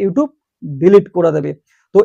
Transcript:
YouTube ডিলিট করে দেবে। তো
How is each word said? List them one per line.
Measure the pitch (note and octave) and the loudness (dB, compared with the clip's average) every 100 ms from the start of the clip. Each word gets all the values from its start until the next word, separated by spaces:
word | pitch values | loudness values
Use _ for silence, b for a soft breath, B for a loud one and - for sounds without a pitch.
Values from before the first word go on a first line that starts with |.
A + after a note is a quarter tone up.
YouTube | G3 F#3 D4 _ _ _ D#3 C#3 | -2 -4 -6 _ _ _ -14 -2
ডিলিট | E3+ G3+ - F3+ | 4 4 2 -4
করে | E3+ D3+ | -2 -2
দেবে। | C#3+ D3 _ _ _ | -6 -12 _ _ _
তো | G3 | -2